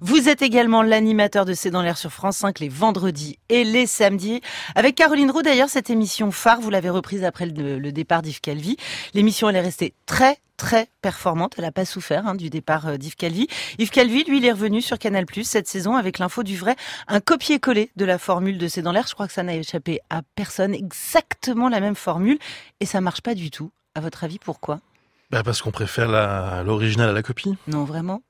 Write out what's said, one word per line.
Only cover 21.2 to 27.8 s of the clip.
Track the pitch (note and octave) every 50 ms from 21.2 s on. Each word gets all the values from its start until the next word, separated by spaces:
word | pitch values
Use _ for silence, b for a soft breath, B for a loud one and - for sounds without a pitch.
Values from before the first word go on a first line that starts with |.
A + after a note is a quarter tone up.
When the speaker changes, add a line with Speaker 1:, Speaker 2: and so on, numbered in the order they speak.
| - _ - _ - - B3 A3+ A#3+ B3+
Speaker 1:
la | A#3+ G#3
même | F#3+ G#3 G#3
formule. | - - - E3 E3 F#3+ A3 D4 D4+ B B B B B B B _
Et | G3+ F#3
ça | - G3
marche | F#3 F3+ - -
pas | _ A#3 A#3+
du | F#3+ E3+ D3+
tout. | - - D#3 D#3+ _ _ _ _ _
À | D#3
votre | D3+ E3 D#3 - -
avis, | D#3 E3 G3+
pourquoi ? | _ - D#3 _ - - D3 - _ _ _ _ _ _ _ _ _ _
Speaker 2:
Bah, | C3 A#2 A2
parce | A#2 A2+ -
qu'on | - A2+
préfère | G#2+ - - - - - A#2 A#2
la, | A2 A2 G#2 G2+ G2+ G2 F#2 F#2+ F#2 F2+ F2
l'original | G2 A2 G#2 A2 A2 G#2+ A2 A#2+ A2
à | G2+
la | G#2+
copie. | A2 - B2 - - G3 G3 F#3+ _ -
Speaker 1:
Non, | D3+ D3+